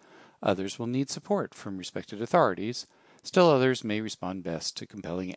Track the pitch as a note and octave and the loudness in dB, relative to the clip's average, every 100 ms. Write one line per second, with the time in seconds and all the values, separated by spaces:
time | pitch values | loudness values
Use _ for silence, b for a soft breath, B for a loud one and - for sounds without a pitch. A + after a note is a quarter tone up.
0 | B B B B - F#2 G2 - A#2 B2+ | B B B B -2 0 -4 -6 -4 -2
1 | C#3 - - G3+ A#2 - G#2+ F#2+ F2+ G2+ | -2 -6 -2 -2 -2 -8 -10 -10 -8 -10
2 | - G#2 A#2 F3 B2+ F2+ G#2+ A#2+ - b | -10 -8 2 4 4 2 -4 -8 -12 b
3 | b b - F#3 F3 C3+ C3 B2+ A2 G#2+ | b b 0 6 8 8 6 2 -2 -2
4 | A2 - F#2 F#2+ F2 D#2+ - - G2 G#2 | -4 -6 -6 -6 -4 -4 -6 -10 -12 -10
5 | F#2 F2+ F#2 | -6 -4 -6